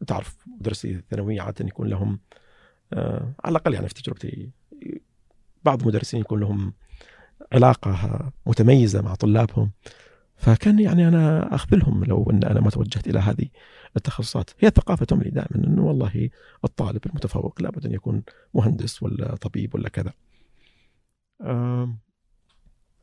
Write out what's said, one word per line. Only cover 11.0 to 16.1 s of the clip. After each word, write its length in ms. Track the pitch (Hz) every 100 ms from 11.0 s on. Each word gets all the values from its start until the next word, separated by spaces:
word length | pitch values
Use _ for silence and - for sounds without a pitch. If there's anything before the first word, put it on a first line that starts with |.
| 170
أنا 460 | 170 156 160 -
أخذلهم 500 | - - 208 - 104
لو 260 | - 98 107
أن 140 | 104
أنا 160 | - 104
ما 100 | 107
توجهت 380 | - 107 - -
إلى 100 | 87
هذه 300 | 101 - - - - - - -
التخصصات. 540 | - - 113 - - -
هي 100 | 208
الثقافة 360 | - - 180
تملي 260 | - - -
دائمًا 360 | - - - 143
أنه 160 | 156
والله 480 | 156 139 107